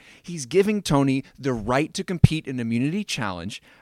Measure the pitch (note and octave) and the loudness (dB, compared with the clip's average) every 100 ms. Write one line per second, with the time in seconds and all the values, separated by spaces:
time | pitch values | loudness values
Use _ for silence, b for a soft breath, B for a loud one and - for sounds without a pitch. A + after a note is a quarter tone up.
0 | b b - F3 B2 E3+ G3 G#3+ - C#3+ | b b -14 -12 0 2 2 0 2 2
1 | C#3 C3+ b - C3 A#2+ G#2 B2+ D#3 - | 4 0 b -8 -4 -4 0 0 0 -6
2 | F#3+ F3+ - D#3+ - B2+ A2+ A#2 C3+ F#3+ | -6 4 4 4 -4 -6 -2 0 0 -2
3 | G#3 - G#2+ F2 F2 - b b | -6 -6 -6 -6 -8 -12 b b